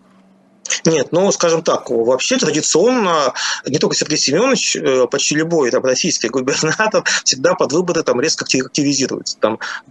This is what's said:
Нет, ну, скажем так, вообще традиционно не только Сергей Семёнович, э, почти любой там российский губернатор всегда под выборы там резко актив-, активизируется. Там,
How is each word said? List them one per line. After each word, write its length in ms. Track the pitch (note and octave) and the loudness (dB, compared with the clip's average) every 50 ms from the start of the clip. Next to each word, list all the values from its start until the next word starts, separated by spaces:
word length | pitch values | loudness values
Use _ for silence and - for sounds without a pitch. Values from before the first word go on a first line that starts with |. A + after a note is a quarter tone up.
| _ _ _ _ _ _ _ _ _ _ _ _ - - - - - | _ _ _ _ _ _ _ _ _ _ _ _ -8 -6 -4 0 0
Нет, 220 | E3+ D#3+ C#3+ B2 - | 2 2 2 0 0
ну, 200 | D3+ F3 G3 G3 | 2 2 2 2
скажем 320 | - - F3 E3 E3 D#3+ E3 | 2 2 2 2 2 2 0
так, 260 | E3 C3+ - - - | 0 0 0 -2 -2
вообще 480 | A#2+ A#2 A2+ B2 C3 B2+ - - C4 | -2 0 2 2 2 0 0 0 0
традиционно 960 | B3+ - D3+ - D3+ D3 - - D#3+ G3 B3 B3+ A#3+ G3+ F3+ E3 D3+ C#3 A#2 - - - - - - - | 0 0 0 0 0 0 2 2 4 4 4 2 2 2 2 2 2 0 0 -2 -4 -6 -6 -6 -6 -6
не 140 | - B2+ - | -4 -2 0
только 160 | G#3+ G3 - | 0 0 0
Сергей 220 | - - - D#3 | -2 -2 -2 -2
Семёнович, 580 | D3 - C3 C#3 F#3 B3 C4+ B3 - - - - | -2 0 0 0 2 2 2 0 0 0 -2 -4
э, 320 | - D#3+ C#3+ C3 B2+ B2 | -2 0 0 2 2 2
почти 280 | - - - - - D3 | 2 0 -2 -2 0 0
любой 360 | D3+ D#3+ E3 E3+ D#3 C3 A2+ | 0 0 0 2 2 2 2
там 120 | C3 B2 C3 | 0 0 2
российский 460 | C3 B2+ - - E3 D3+ - - E3+ | 0 0 0 0 -2 -2 -2 -2 -2
губернатор 760 | - C3+ B2+ C3+ - - D#3 D#3+ - - A3 G#3+ - E3+ - - - - - | -2 -2 -2 -2 -2 0 0 -2 0 0 0 2 2 0 0 0 -2 -2 0
всегда 320 | - - B2+ C#3 F3 F3 | -2 0 2 2 2 2
под 180 | - D#3 C#3+ E3 | 2 0 0 0
выборы 300 | F3+ F3+ F3 D#3+ D#3+ - | 0 0 0 0 0 0
там 180 | C#3 A#2+ B2 | 0 0 0
резко 240 | C#3+ D#3+ - - - | 0 -2 -2 -4 -4
актив-, 200 | - - C3 C3 | -2 -2 -2 -2
активизируется. 720 | - - D3+ C#3 C#3+ C#3 B2+ B2+ - - - - - - - | -2 -2 -2 0 0 0 0 -2 -2 -4 -6 -8 -8 -6 -2
Там, 200 | - G#2+ A2 - - - - - - - | 0 0 0 -2 -8 -10 -10 -12 -12 -8